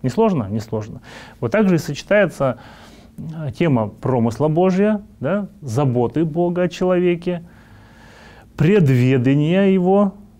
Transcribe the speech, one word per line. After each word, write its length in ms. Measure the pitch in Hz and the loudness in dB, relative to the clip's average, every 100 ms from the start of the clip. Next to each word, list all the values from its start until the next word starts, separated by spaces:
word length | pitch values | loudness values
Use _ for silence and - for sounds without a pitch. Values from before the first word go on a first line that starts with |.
Несложно? 460 | 131 160 226 175 98 | -4 0 0 0 -4
Несложно. 520 | 110 107 110 104 - - - - - | -6 -6 -8 -8 -14 -18 -20 -20 -8
Вот 120 | 120 | -4
так 180 | 208 208 | 0 2
же 60 | 170 | 2
и 20 | |
сочетается, 800 | - 143 - 202 185 - 135 113 - - - - - - | -2 -10 0 2 2 0 -2 -2 -12 -20 -20 -20 -20 -16
э, 340 | 160 160 151 | -14 -10 -10
тема 360 | - 170 127 107 | -2 0 0 -2
промысла 640 | - - 127 117 110 147 | -6 -2 0 0 0 -2
Божия, 520 | 156 185 185 208 208 202 - | 2 0 2 0 -2 -6 -10
да, 280 | 127 202 196 - | -6 -4 -6 -12
заботы 640 | 143 113 143 123 117 135 165 | -6 0 0 2 0 0 -2
Бога 380 | 151 175 175 | 0 -2 0
о 40 | 180 | -4
человеке, 760 | 175 185 180 180 175 170 175 170 - - - - - - - - - - - | -2 0 2 0 -2 -4 -8 -10 -20 -20 -20 -20 -20 -20 -20 -20 -20 -20 0
предведения 1160 | 151 208 143 131 127 131 123 139 151 185 196 | 2 4 4 4 4 4 2 2 2 2 2
его 400 | 190 180 196 202 - - _ | 2 4 2 2 -2 -20 _